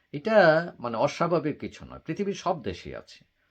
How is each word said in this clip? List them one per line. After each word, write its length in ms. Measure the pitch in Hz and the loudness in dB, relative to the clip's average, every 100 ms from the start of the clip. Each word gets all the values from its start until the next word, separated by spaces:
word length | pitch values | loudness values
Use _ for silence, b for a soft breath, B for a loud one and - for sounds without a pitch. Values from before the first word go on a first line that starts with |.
| _ | _
এটা 600 | 147 214 220 165 156 175 - | -8 2 6 6 6 2 -8
মানে 180 | 120 113 | -6 0
অস্বাভাবিক 600 | 139 - 170 170 147 - | 0 0 0 0 -2 -6
কিছু 260 | 101 - 64 | -10 -12 -18
নয়, 140 | 65 | -16
পৃথিবীর 340 | - 160 202 | -10 -6 -6
সব 300 | 180 170 175 | -4 -4 -4
দেশেই 320 | 107 87 78 62 | -4 -8 -10 -14
আছে। 300 | - - _ _ _ | -16 -20 _ _ _